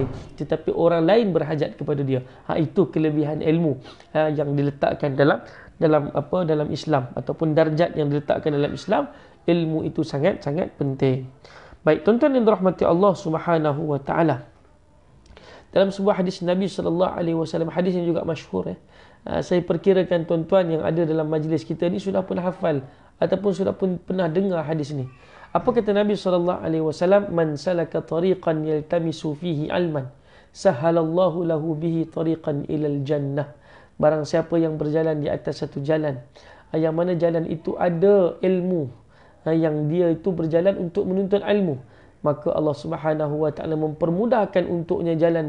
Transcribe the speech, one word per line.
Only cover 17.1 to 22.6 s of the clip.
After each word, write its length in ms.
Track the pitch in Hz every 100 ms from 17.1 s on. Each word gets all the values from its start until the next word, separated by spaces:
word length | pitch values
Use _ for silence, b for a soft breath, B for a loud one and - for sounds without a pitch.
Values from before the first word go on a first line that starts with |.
| -
alaihi 160 | 170
wasallam, 400 | 165 160 170 165
hadis 240 | 175 185 180
yang 80 |
juga 240 | 170 160 165
masyhur, 460 | 156 - 185 175
ya. 20 | 180 - b b b
Ha, 160 | - 165
saya 240 | - 180
perkirakan 640 | 170 170 196 185 175 175 160
tuan-tuan 400 | 165 160 190 170
yang 140 | 160
ada 240 | - 160 165
dalam 220 | 160 151
majlis 340 | 156 156 160
kita 240 | 156 156 175
ni 80 | 196
sudah 240 | 190 190 185
pun 100 | 190
hafal 480 | 180 170